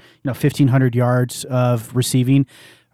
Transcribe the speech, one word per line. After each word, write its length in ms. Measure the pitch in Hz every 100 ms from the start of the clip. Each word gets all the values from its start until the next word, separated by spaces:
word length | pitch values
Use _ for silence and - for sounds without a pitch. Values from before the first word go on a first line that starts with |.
| - _
you 60 | -
know, 60 |
fifteen 340 | 120 147 - 143
hundred 260 | 131 131
yards 500 | 120 123 127 123 -
of 500 | - 127 123 120 113 123
receiving. 500 | 123 131 127 139 135 - - - _